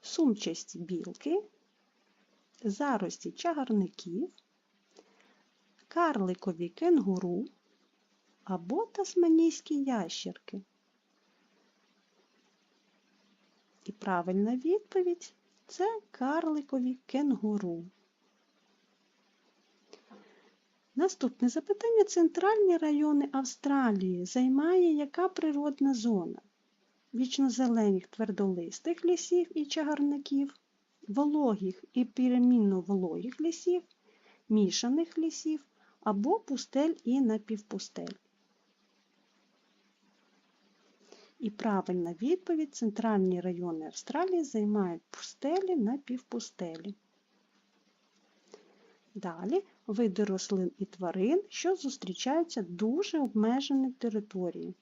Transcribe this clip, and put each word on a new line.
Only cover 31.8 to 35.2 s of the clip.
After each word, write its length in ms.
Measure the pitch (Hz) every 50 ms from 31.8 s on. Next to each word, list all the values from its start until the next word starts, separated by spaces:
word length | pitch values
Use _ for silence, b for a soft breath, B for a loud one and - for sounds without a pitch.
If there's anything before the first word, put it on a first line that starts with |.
| - - _
і 120 | 247 247
перемінно 760 | 247 _ - 254 254 247 254 247 247 247 240 214 202 196 185
вологих 600 | 170 170 202 190 180 170 160 170 180 247 254 -
лісів, 420 | 302 339 330 - - 359 349 359 339 _ _ b b b b b b b b b b b
мішаних 680 | 214 214 208 185 - - - 240 262 311 339 330 -
лісів 480 | -